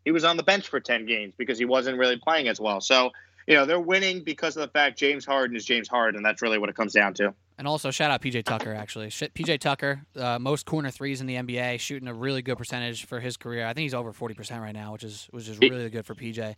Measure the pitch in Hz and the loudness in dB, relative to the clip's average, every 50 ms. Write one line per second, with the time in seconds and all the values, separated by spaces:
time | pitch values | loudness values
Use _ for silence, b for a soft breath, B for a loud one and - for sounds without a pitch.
0 | - 151 160 165 156 165 170 170 165 175 190 202 190 - - 135 - - 120 113 | 0 2 2 4 4 4 4 4 4 4 4 2 2 -2 -4 -4 0 0 0 0
1 | 110 110 117 110 104 98 92 - 123 113 123 110 123 120 127 131 123 131 131 127 | 2 0 -2 -2 -2 -6 -6 -6 -4 -2 0 0 2 4 4 4 4 2 2 2
2 | 127 127 123 117 - 151 165 160 143 120 107 95 107 107 101 98 95 - 135 131 | 4 4 2 2 2 2 2 2 2 0 -2 0 0 0 0 0 2 4 6 6
3 | 127 127 B B B B B B B B 151 147 139 139 165 180 170 165 185 190 | 6 4 B B B B B B B B 6 6 6 6 4 2 2 4 2 4
4 | 196 190 185 185 160 156 151 - - 160 147 156 151 127 - 151 147 139 117 - | 4 2 -2 -2 -4 -6 -6 -2 -2 -2 -2 -2 -4 0 2 4 4 4 2 2
5 | 147 139 147 139 127 143 139 139 131 120 120 113 104 - 123 120 107 - 123 123 | 2 2 2 0 0 0 2 2 2 2 -2 -4 -2 0 0 0 0 0 2 2
6 | 117 110 101 104 104 107 107 - 120 117 110 107 104 101 95 - 113 101 90 104 | 2 2 2 2 0 0 0 2 0 2 2 2 0 0 -2 -2 -2 2 4 4
7 | 104 98 92 - 101 101 98 _ _ _ _ - 139 143 151 151 - 135 131 - | 4 4 4 2 0 0 0 _ _ _ _ -8 -4 -2 -2 -2 -2 -2 0 2
8 | 156 151 143 127 - 131 123 120 113 - 117 110 113 110 107 107 104 104 - 113 | 2 2 2 2 0 -2 -2 -2 -2 0 -2 -2 -2 -4 -6 -8 -8 -10 -10 -10
9 | 107 107 - - 151 151 - - 165 160 160 135 - 151 139 - - 139 139 139 | -10 -8 -8 -6 -8 -6 -6 -6 -2 0 0 0 2 0 0 0 0 -2 -2 -2
10 | 143 _ - 139 127 123 120 120 123 135 147 147 - - 160 156 147 135 120 - | -6 _ -10 -4 -2 -2 -2 0 0 0 0 -2 -2 -2 -2 -2 -2 -4 -6 -6
11 | 135 139 139 127 135 131 127 127 123 123 123 123 123 123 123 120 - - 147 135 | -6 -6 -4 -4 -4 -4 -4 -4 -4 -4 -2 -2 -2 -2 -2 -4 -4 -6 -6 -8
12 | 127 127 120 113 120 135 139 131 120 131 123 117 120 - - 123 120 120 117 110 | -8 -8 -8 -4 -2 -2 -2 -2 -2 -2 -4 -4 -4 -6 -6 -4 -4 -4 -6 -8
13 | - - - 120 120 127 117 - - 117 120 117 117 113 117 151 160 143 127 123 | -10 -8 -8 -6 -6 -6 -8 -8 -8 -8 -6 -4 -4 -4 -2 -2 -4 -2 -2 -4
14 | 120 113 104 - 120 117 110 - 107 - 123 117 110 107 104 107 107 107 107 110 | -4 -6 -8 -8 -8 -8 -8 -10 -12 -12 -10 -10 -10 -10 -10 -10 -10 -10 -12 -12
15 | - 110 104 101 - - - 120 113 110 110 107 120 131 127 123 120 113 107 113 | -12 -14 -14 -14 -16 -16 -14 -14 -12 -6 0 4 4 4 2 0 -8 -8 -8 -10
16 | 107 - 113 107 117 117 113 113 110 107 107 | -10 -10 -14 -12 -12 -12 -10 -8 -8 -10 -10